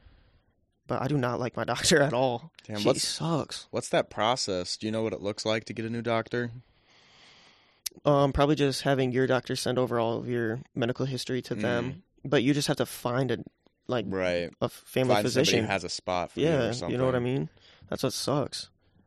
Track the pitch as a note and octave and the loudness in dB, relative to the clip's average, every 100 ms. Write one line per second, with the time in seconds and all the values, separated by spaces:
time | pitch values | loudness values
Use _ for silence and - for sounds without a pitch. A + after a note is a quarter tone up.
0 | - - _ _ _ _ _ _ - - | -20 -20 _ _ _ _ _ _ -6 -4
1 | C3+ D3 B2 A#2+ A#2+ - A2+ B2 - D#3+ | 0 0 0 0 -4 -2 -2 0 4 4
2 | C#3 A#2 C3 A#2 - _ - G#2+ G#2 C3+ | 4 2 2 0 -8 _ -10 -2 2 2
3 | - - D#3 D#3+ - - - A#2 - E3 | 0 -4 -2 -2 -2 -8 -6 -6 0 0
4 | - - G#2+ A#2+ - F2+ F2+ - A2 A2 | 0 0 2 2 0 -2 -2 -4 -4 -2
5 | A2 F#2+ G2 G#2+ A2 A2 - A2 A2 A#2 | -2 -2 -4 -4 -2 -2 -2 -8 -6 -4
6 | A#2 A2+ A2+ A#2+ A#2+ A#2+ - _ _ _ | -2 -2 0 -4 -6 -8 -20 _ _ _
7 | _ - - - - _ _ _ - - | _ -20 -20 -20 -20 _ _ _ -14 -4
8 | - C#3+ C#3 C3+ C#3+ C#3+ C#3+ C3 C#3+ C3+ | 2 4 4 4 4 4 2 2 0 2
9 | C3 B2 C3 B2+ - C3 - B2+ B2+ A#2 | 2 2 2 2 0 -4 -2 0 0 0
10 | A2+ A2+ A#2+ A#2+ A2+ A#2+ - - A#2+ B2 | 0 -2 -2 -2 -2 -4 -6 -4 -2 -2
11 | C3 B2+ - B2+ - A2+ A#2+ A#2+ A#2+ D3+ | -4 -4 -4 -6 -4 -4 0 0 -2 -8
12 | - _ C#3+ C#3 B2 C#3+ C#3+ D3 B2 - | -16 _ 0 2 4 2 2 0 -2 -4
13 | B2 A#2+ C3 A#2+ - _ _ _ - B2+ | -4 0 0 -2 -6 _ _ _ -4 -4
14 | G#2+ F#2+ F#2 F2 E2+ - A#2 - - B2+ | -2 0 2 0 -2 -4 -4 -4 -6 0
15 | B2+ G#2 A2+ B2 D3+ A#2+ G#2+ G2 F2 - | 4 4 4 2 4 2 2 -2 -2 -8
16 | - F2+ E2 - D#3 D3 A2+ A#2+ - B2 | -2 -2 -2 0 0 2 0 -2 -4 0
17 | C3 B2 A#2+ C3+ D#3+ - - - - - | 0 2 0 -2 -4 -10 -20 -20 -10 -2
18 | - - - C#3+ - - - _ _ _ | -2 -2 -2 0 -2 -6 -14 _ _ _